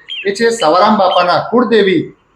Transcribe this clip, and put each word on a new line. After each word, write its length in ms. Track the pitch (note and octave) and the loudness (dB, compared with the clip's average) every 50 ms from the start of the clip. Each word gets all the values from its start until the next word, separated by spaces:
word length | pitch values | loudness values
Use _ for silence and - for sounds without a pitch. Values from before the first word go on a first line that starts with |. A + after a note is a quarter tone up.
| - - - - - | -16 -16 -14 -10 -6
એ 60 | G3 | -6
છે 180 | G3+ G#3+ A#3 A#3 | -4 -2 -2 -2
સવારામ 480 | A3+ - E3+ D#3 D#3+ F3+ F3+ F3+ G#3+ - | -2 0 0 0 2 2 2 2 2 2
બાપાના 500 | F#3+ F3+ F#3 F#3 F3 F3+ - - - - | 2 2 2 0 0 0 0 -2 -2 -2
કુળદેવી 600 | - A#3+ B3 G#3 A3+ G#3+ G3 F#3+ F#3 D#3 B2 - - _ _ _ - | 0 0 0 2 2 2 2 2 0 -2 -2 -6 -12 _ _ _ -4